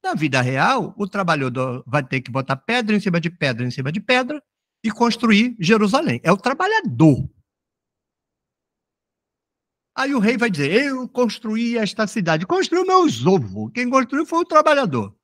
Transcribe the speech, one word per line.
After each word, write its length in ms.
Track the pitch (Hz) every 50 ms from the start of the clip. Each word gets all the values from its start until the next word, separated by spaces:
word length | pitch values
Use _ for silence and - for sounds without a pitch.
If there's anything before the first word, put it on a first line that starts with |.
| -
Na 120 | 381 349
vida 260 | 170 156 147 131 131
real, 540 | 123 123 135 135 160 220 269 247 175 - -
o 100 | - 202
trabalhador 760 | 190 - 202 190 170 160 147 135 127 120 131 127 131 123 127 -
vai 180 | 120 113 147 135
ter 180 | - 135 131
que 100 | 131 -
botar 240 | 117 135 131 - 139
pedra 400 | 139 _ - 233 254 233 208 214
em 40 | 208
cima 200 | 202 202 170 170
de 100 | 156 170
pedra 360 | - _ 151 135 123 113 123
em 60 | 123
cima 200 | 123 - 131 160
de 80 | 160 214
pedra 420 | - - 254 254 262 254 302 294 _ _ _ _ _ _ _ _ -
e 80 | 226
construir 640 | 214 - 233 233 220 - - 226 214 202 233 247 240 -
Jerusalém. 600 | 170 160 220 214 214 196 214 285 330 226 120 - -
É 80 | -
o 60 | -
trabalhador. 920 | 202 - 247 277 - 359 392 440 440 370 214 123 117 160 156 135 - - - _ _ _ _ _ _ _ _ _ _ _ _ _ _ _ _ _ _ _ _ _ _ _ _ _ _ _ _ _ _ _ _ _ _ _ _ _ _ _ _ _ _ _ _ _ _ _ _ _ _ _ _ _
Aí 180 | - 262 277 285
o 60 | 247
rei 180 | 190 220 262
vai 120 | 214 240 233
dizer, 220 | 185 143 143 139
"Eu 360 | 180 240 285 285 269 254 254
construí 720 | - _ 247 247 220 - - - 220 214 220 233 233 240
esta 280 | 233 214 185 - - 220
cidade." 380 | 190 - 226 180 165 160 156 185
Construiu 380 | - 349 381 320 - 330 359 370
meus 400 | 370 370 370 359 294 127 113 123
ovos. 460 | 175 196 180 120 98 92 104 107 220 -
Quem 160 | 240 247 247
construiu 360 | - 262 254 - 277 285 320
foi 140 | 320 339 330
o 60 | 339
trabalhador. 680 | _ 320 302 302 311 302 277 262 185 131 120 101 95 _ _